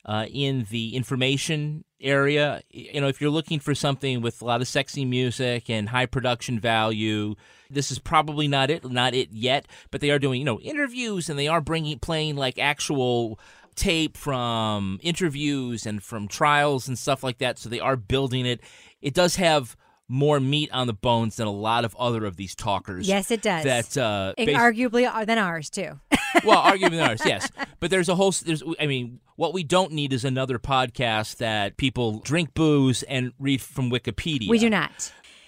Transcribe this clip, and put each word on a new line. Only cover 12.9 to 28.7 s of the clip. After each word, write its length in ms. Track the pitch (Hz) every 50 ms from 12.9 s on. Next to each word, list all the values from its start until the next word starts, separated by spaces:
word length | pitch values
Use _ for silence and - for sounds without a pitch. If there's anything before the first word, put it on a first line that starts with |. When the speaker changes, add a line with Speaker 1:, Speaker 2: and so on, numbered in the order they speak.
| 151 135 127 127 120 120 117 110 107 - - - - - - - -
Speaker 1:
tape 420 | - - 196 165 160 156 151 -
from 840 | - - 147 135 123 123 120 117 113 110 107 107 104 98 95 95 98 -
interviews 840 | 170 170 - 190 160 135 143 151 143 143 139 127 123 120 110 -
and 180 | 113 107 101 -
from 240 | - 120 110 104
trials 600 | 101 - - 160 147 147 147 147 147 143 131 -
and 100 | 135 127
stuff 260 | 110 - 147 135 - -
like 140 | 131 123
that. 200 | - 135 123 117 -
So 100 | - 107
they 100 | 120 110
are 160 | 80 123 135
building 500 | 127 101 - 131 131 135 127 123 131 123
it. 120 | 123 123 117 - - - - - - _ _
It 120 | - 143 131
does 220 | 175 180 180 -
have 400 | - 185 165 156 147 127 113 - _ _ _ _ _ _ -
more 300 | 123 135 143 151 147 143
meat 280 | 131 131 143 151 151 - -
on 140 | 127 127
the 60 | 120 110
bones 440 | 98 - 127 120 113 113 110 -
than 100 | - 113
a 40 | 107
lot 340 | 101 101 104 110 117 120 117
of 100 | 113 -
other 300 | - 123 120 117 113 107
of 100 | 104 90
these 180 | 82 101 90 -
talkers. 540 | - - 110 98 92 - - 95 90 104
Speaker 2:
Yes, 240 | 190 196 202 190 -
it 100 | 233 220
does. 220 | - 214 185 160 156
Speaker 1:
That, 320 | 135 127 120 113 - -
uh, 360 | 143 123 110 104 101 95 95 92
Speaker 2:
And 100 | - 240
Speaker 1:
bas- 100 | - 147
Speaker 2:
arguably, 500 | 233 233 240 220 220 254 247 208 240 247 240
uh, 140 | - 226 220
than 120 | 208 226
ours, 320 | 226 202 180 165 165 147 -
too. 300 | - 202 180 151 147 135 - -
<laughs> 80 | - - - - - - -
Speaker 1:
Well, 160 | 208 - 175 -
arguably 280 | - 202 190 190 -
than 100 | 165 -
ours, 200 | 147 127 110 110 -
yes. 240 | - 117 101 262 262 - - 269 - - -
But 100 | 165 170
there's 160 | 185 190 175
a 80 | 180 180
whole, 140 | 175 196 196
s-, 100 | 175 -
there's, 240 | - 160 160 151 - 156